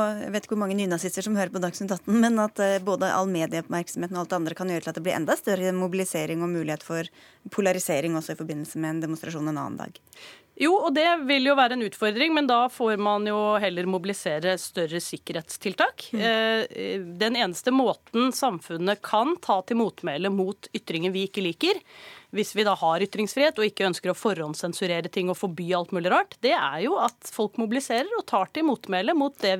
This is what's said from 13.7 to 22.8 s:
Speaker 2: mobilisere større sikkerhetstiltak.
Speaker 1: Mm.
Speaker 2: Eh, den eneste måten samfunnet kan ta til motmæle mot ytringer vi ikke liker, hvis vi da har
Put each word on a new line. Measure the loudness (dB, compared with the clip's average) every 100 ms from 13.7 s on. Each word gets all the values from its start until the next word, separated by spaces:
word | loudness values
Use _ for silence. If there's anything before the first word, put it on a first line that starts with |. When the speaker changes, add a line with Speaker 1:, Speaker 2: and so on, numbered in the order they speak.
| 0 0
Speaker 2:
mobilisere | -2 -2 -4 -4 -2 0 0
større | -2 -4 -2 -2
sikkerhetstiltak. | -6 -8 -8 -8 -8 -8 -4 2 0 0 -6
Speaker 1:
Mm. | -2
Speaker 2:
Eh, | 2 2 2 0 -2 -6 -6 -4 -6 -2
den | 0 2
eneste | 0 0 2
måten | 4 4 0 _ 0 2
samfunnet | 2 0 -2 -6 -2 -2 -2
kan | 0 2 2 0
ta | 2 0 2
til | 0
motmæle | 0 -2 -6 -2 0
mot | 0 -2 -4 -10 -8
ytringer | -6 -2 -2 -2
vi | -2
ikke | -2
liker, | -4 0 0 0 -4 -20 -20 -20 -8
hvis | -4 -2 0
vi | 2
da |
har | 2